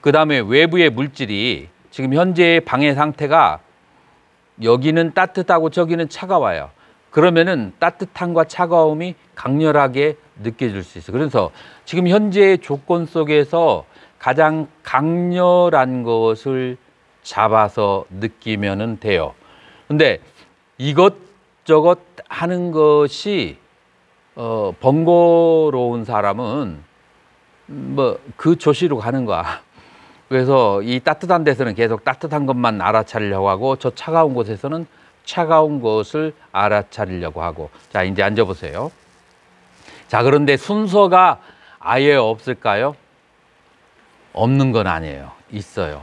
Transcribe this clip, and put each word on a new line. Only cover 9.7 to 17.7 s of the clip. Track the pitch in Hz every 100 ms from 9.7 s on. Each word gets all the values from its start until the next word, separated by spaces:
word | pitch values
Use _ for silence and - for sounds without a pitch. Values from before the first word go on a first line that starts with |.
| 147 135 127 147 147 _ -
느껴질 | 110 113 127 98
수 | 90 -
있어요. | 80 113
그래서 | 151 123 87 - - -
지금 | - 165 175
현재의 | 202 214 190 196 185
조건 | - 139 - 175 165
속에서 | 165 151 151 143 165 165 92 - _ - _
가장 | - 135 156 160 147 _
강렬한 | - 131 156 170 180 175 180 180 175 156 127 127
것을 | 117 113 113 110 139 131 127 123 _ _ _ _
잡아서 | - - 110 110 104